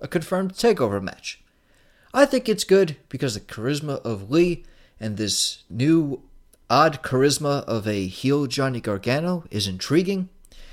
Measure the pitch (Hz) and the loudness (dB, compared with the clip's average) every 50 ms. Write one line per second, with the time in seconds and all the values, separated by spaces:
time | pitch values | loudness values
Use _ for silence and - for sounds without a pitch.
0 | - - - 170 160 - 185 185 190 190 - - - 240 202 - 127 104 98 98 | -8 -4 -4 -4 -2 -2 -2 -2 -2 -4 -2 0 2 2 4 4 2 0 0 -2
1 | 95 - - - - - - - _ _ _ _ _ _ _ _ _ _ _ _ | -4 -6 -10 -10 -12 -14 -14 -14 _ _ _ _ _ _ _ _ _ _ _ _
2 | _ _ - 262 285 277 269 247 - 226 208 185 - - 190 196 190 156 143 - | _ _ 2 2 4 4 4 2 0 0 0 0 2 4 4 4 4 2 0 -6
3 | _ - - 127 143 131 101 104 - - - - 110 131 147 147 156 151 139 - | _ -12 -6 -4 -4 -4 -4 -6 -10 -12 -10 -6 -4 -4 -4 -4 -4 -6 -6 -6
4 | - 117 110 98 98 104 143 170 175 175 170 - - - - - - _ _ - | -4 -6 -6 -6 -4 0 2 4 4 4 2 -4 -8 -16 -20 -20 -20 _ _ -10
5 | 110 110 104 101 107 98 95 - - - - - _ - - 113 131 156 165 165 | -8 -6 -4 -2 -2 -2 -2 -2 -2 -4 -6 -10 _ -10 -4 0 2 4 4 4
6 | 151 139 131 - - - - - - _ _ _ _ - 120 139 156 160 147 - | 4 0 -4 -8 -10 -16 -20 -20 -20 _ _ _ _ 2 4 4 4 4 2 -2
7 | - - 131 131 135 147 135 - 151 143 143 139 - - 117 110 101 110 104 101 | -4 -2 2 4 4 4 2 2 0 -2 -2 -2 -2 -2 -4 -2 -2 -2 -2 -2
8 | 92 92 92 - - 131 143 147 143 120 - 139 135 135 123 117 - 113 101 95 | -2 -4 -6 -4 0 0 2 2 0 -2 -2 -2 -2 -2 -2 -4 -4 -4 -4 -2
9 | - 117 127 147 165 180 180 170 - - - 107 95 98 92 92 - - 143 175 | -2 -2 -2 0 0 -2 -4 -4 -6 -6 -6 -4 -4 -4 -6 -6 -4 0 2 2
10 | 185 190 196 190 185 - - - - _ - - - - | 2 2 -2 -4 -4 -6 -10 -18 -20 _ -20 -20 -20 -20